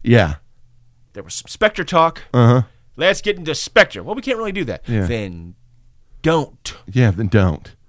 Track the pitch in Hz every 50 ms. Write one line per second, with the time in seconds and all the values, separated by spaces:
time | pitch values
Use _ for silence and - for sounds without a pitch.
0 | - 117 117 117 95 78 73 - _ _ _ _ - _ _ _ _ _ _ _
1 | _ _ _ 101 - - - - - - - - 220 214 - - 175 - 185 165
2 | 165 165 160 - - - - 123 120 117 123 127 113 - _ _ _ _ _ -
3 | 202 185 196 - - 208 202 185 165 156 143 - - - - 233 190 - - 202
4 | 87 147 214 269 - 269 254 220 226 208 190 202 170 117 90 - - - 117 107
5 | 95 87 120 113 104 95 85 85 82 87 - _ _ _ _ _ _ - _ _
6 | _ _ - - - 160 165 160 139 - - _ _ - - - _ - 98 123
7 | 123 107 87 90 110 92 - 104 95 90 76 - - - - _ _